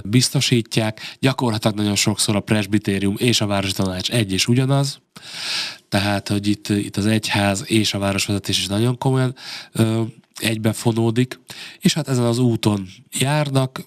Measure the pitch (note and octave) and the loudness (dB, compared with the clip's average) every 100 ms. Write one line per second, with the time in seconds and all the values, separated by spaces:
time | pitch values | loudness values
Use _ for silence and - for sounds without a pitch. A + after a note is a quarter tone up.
0 | G2 B2 B2+ D3 - B2 - A#2+ A2 - | 2 2 4 2 2 2 2 -2 -2 -4
1 | - - C3 B2+ B2 G#2+ A2+ G#2 G#2 G2+ | -12 -2 -2 0 0 0 0 0 0 2
2 | - G2+ - G2+ - G#2+ G2 G#2 G#2 G2 | 0 0 0 0 2 0 2 0 0 0
3 | G2 G#2 A#2+ A2 G#2 G2 G2 G2 F#2+ F#2 | 0 0 0 2 0 0 -2 -2 -2 -4
4 | - A#2+ G2 F#2 - A#2+ C3 C#3 C#3 - | -2 0 0 0 2 2 2 2 0 -6
5 | _ - - - - - - - _ G2+ | _ -20 -16 -10 -6 -6 -6 -12 _ -2
6 | G2+ G2+ - G2+ G2+ G2+ - G2+ - - | 0 -2 -2 -2 0 -2 0 -2 -2 -2
7 | G#2 A2 - G2+ G2+ G2 C#3+ A2 G2+ G2+ | 0 0 0 0 0 0 0 0 2 0
8 | G2 G2 - G2+ - F#2 F#2 G2+ A#2+ B2 | -2 -2 -2 -2 -2 -2 -2 0 0 0
9 | C3+ C3 B2+ B2+ - - - - A2+ A2+ | 0 2 0 -2 -12 -14 -6 0 2 2
10 | A2+ - _ - G#2+ A2 A2 - A#2+ A2+ | -2 -8 _ -6 -2 0 -2 0 0 2
11 | A#2 A2+ B2+ - - - - - F#3+ D#3+ | 2 2 0 -4 -18 -18 -18 -2 0 0
12 | C#3 B2 A#2+ A#2 B2 A2 G#2+ G2+ F#2 - | 0 0 2 2 2 2 2 0 -4 -14
13 | - - C3+ D3+ C#3+ C3+ C3 - | -10 -2 0 0 0 0 0 -4